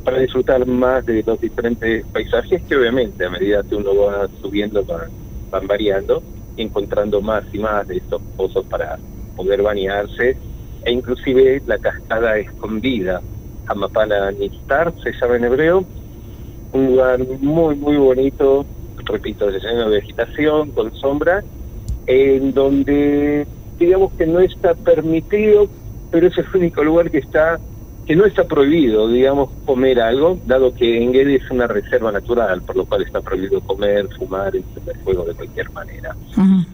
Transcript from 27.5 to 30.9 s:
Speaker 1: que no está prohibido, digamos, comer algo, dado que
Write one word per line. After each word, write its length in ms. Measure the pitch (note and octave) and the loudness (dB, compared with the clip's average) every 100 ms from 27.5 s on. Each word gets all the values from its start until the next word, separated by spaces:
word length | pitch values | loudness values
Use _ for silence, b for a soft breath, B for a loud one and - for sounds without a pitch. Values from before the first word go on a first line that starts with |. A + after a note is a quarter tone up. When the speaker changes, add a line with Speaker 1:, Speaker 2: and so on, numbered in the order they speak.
| E3 - - - - - | 0 -6 -16 -16 -12 0
Speaker 1:
que 100 | D#3 | 4
no 80 | G#3 | 4
está 160 | F#3+ | 4
prohibido, 640 | E3+ D3 C#3 E3 C3 G#2+ A2 | 0 4 4 4 4 4 4
digamos, 440 | A#2+ C3 C#3 C3 - - | 4 4 2 0 -4 -2
comer 340 | B2+ C3 B2 | 2 4 4
algo, 360 | A2+ B2+ D#3+ F3+ - | 4 4 2 2 2
dado 280 | C3 C3 | 4 4
que 260 | B2 A#2 | 2 2